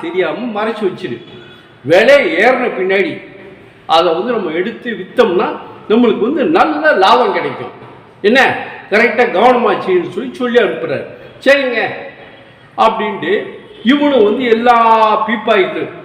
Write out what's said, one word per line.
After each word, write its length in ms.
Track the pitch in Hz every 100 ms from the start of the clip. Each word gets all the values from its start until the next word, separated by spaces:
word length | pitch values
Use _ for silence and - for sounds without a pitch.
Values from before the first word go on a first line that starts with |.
தெரியாம 600 | 170 180 165 156 240 208
மறைச்சு 180 | 220 220
வச்சிரு. 440 | 202 - 165 120 - - - - - -
விலை 520 | 123 175 226 285 214 160
ஏறின 340 | 226 254 240 190
பின்னாடி 420 | 185 196 170 117 - - - - - - -
அதை 280 | 160 180
வந்து 180 | 165 220
நம்ம 200 | 226 175
எடுத்து 400 | 160 190 214 247
வித்தோம்னா 680 | 196 185 - 220 175 262 - - - -
நம்மளுக்கு 300 | 226 240 185
வந்து 260 | 220 311 214
நல்ல 460 | 175 311 302 311
லாபம் 420 | 190 185 240 220
கிடைக்கும். 480 | 175 147 131 123 - - - - -
என்ன, 500 | 196 262 214 - - - -
கரெக்டா 360 | 202 - - -
கவனமா 460 | 170 240 247 214 180 190
செய்யுன்னு 220 | 180 151
சொல்லி, 240 | 190 254
சொல்லி 260 | - 247 233
அனுப்புறாரு. 460 | 196 - 160 131 - - - -
"சரிங்க," 420 | - 277 254 233 190 - - - - - - - - -
அப்படின்ட்டு 680 | 226 - - 196 151 208 - - - -
இவனும் 400 | 220 285 294 262
வந்து 200 | 208 233
எல்லா 840 | 247 226 240 233 214 226 220 - -
பீப்பாயிட்டு 600 | 220 233 208 180 170 135 -